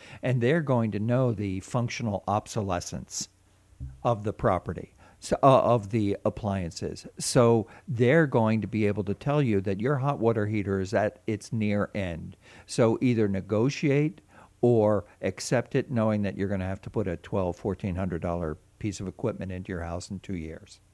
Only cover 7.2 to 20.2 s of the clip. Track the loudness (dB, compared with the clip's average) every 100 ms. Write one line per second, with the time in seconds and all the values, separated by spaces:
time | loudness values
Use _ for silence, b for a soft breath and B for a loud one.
7.2 | 0 4 6 6 0 B B 2 4 4
8.2 | 4 2 2 2 0 0 0 0 -4 -4
9.2 | -2 0 2 2 0 -2 0 0 -2 0
10.2 | 2 2 0 -2 0 -2 0 0 0 -2
11.2 | -6 -6 -4 -2 0 0 -2 -4 -6 -6
12.2 | -10 -14 b b b 2 2 4 2 2
13.2 | 2 0 -2 0 0 0 0 2 0 -4
14.2 | -18 b b _ 4 6 4 2 -2 b
15.2 | -6 -4 -2 -2 0 -2 -2 0 0 0
16.2 | -2 -2 -2 -2 -4 -6 -6 -4 -4 -4
17.2 | -4 -2 -2 -2 -4 -4 -4 -2 -2 -4
18.2 | -4 -2 -4 -6 _ -10 -8 -6 -10 -6
19.2 | -6 -6 -8 -8 -8 -8 -6 -8 -8 -12